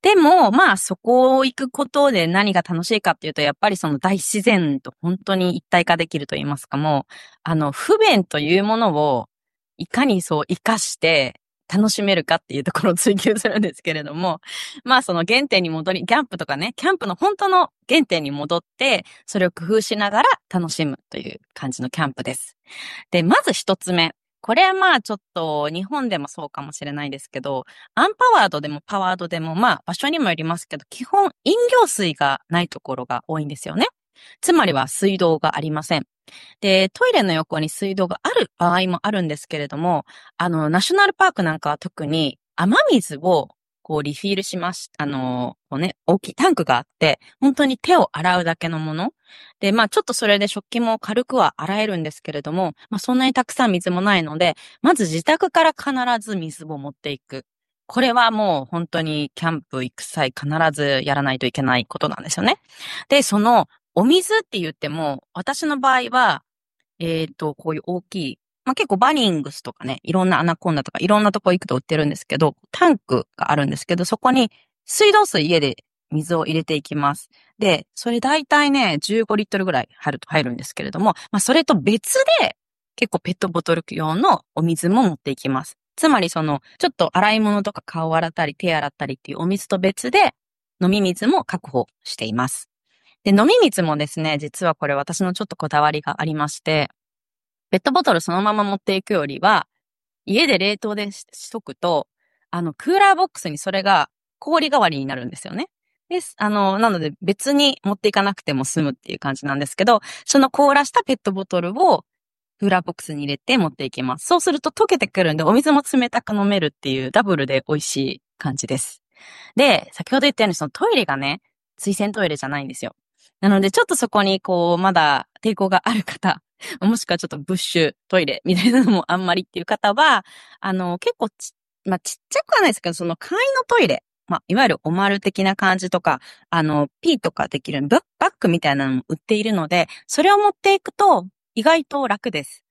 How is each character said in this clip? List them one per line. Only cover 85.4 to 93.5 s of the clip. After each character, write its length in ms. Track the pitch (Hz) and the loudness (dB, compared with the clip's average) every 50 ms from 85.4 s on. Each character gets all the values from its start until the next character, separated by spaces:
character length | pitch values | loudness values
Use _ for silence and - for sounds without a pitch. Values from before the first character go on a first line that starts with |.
| - 135 | -4 -4
ま 160 | 135 131 131 | -4 -4 -6
す。 120 | - - _ _ _ _ | -8 -20 _ _ _ _
つ 120 | - - | -2 0
ま 120 | 320 285 220 | 2 2 2
り 100 | 180 170 | 0 -2
そ 120 | - 165 | -2 -4
の、 200 | 156 156 147 131 _ _ _ _ | -2 -2 -2 -4 _ _ _ _
ち 80 | - | -4
ょ 20 | 339 | -4
っ 40 | - | 0
と 220 | - 175 156 - | 0 -2 0 2
洗 160 | 180 196 214 220 | 2 2 4 2
い 60 | 220 | 2
物 240 | 214 208 208 202 202 | 2 2 0 0 -2
と 100 | 202 - | -4 -8
か 80 | - _ | -8 _
顔 300 | - - 165 160 160 160 | -10 -6 -6 -4 0 0
洗 120 | 160 165 | 0 0
っ 40 | 165 | -2
た 140 | - - 165 | -4 -4 -4
り 100 | 147 147 | -4 -4
手 180 | _ - 180 160 | _ -2 -2 0
洗 140 | 151 143 | 0 -2
っ 40 | 143 _ | -6 _
た 100 | _ 147 | _ -8
り 100 | 139 131 | -8 -8
っ 20 | |
て 140 | _ _ - | _ _ -14
い 40 | 139 | -8
う 40 | - | -4
お 60 | 165 | -2
水 220 | 180 196 202 - | -2 -2 -2 -2
と 100 | _ 202 | _ -4
別 320 | 185 180 190 196 - - 247 | 0 0 -2 -2 -2 -6 0
で、 240 | 247 403 392 262 _ _ _ _ _ _ _ _ _ _ | 2 2 2 2 _ _ _ _ _ _ _ _ _ _
飲 80 | 185 180 | 0 2
み 120 | 196 208 | 2 2
水 260 | 196 185 175 - 202 | 0 0 -2 -2 -2
も 160 | 247 - - - | 0 0 0 -2
確 260 | - - 175 - - | -4 -8 -10 -10 -4
保 180 | 139 127 110 _ _ _ _ | -4 -4 -4 _ _ _ _
し 120 | - - | -14 -10
て 100 | - 113 | -8 -8
い 80 | 110 107 | -4 -2
ま 140 | 120 127 | -2 -2
す。 220 | 131 - - - _ _ _ _ _ _ _ _ _ _ _ _ | -2 -4 -10 -14 _ _ _ _ _ _ _ _ _ _ _ _
で、 80 | 208 | 4
飲 140 | 196 202 220 | 4 6 6
み 60 | 311 | 6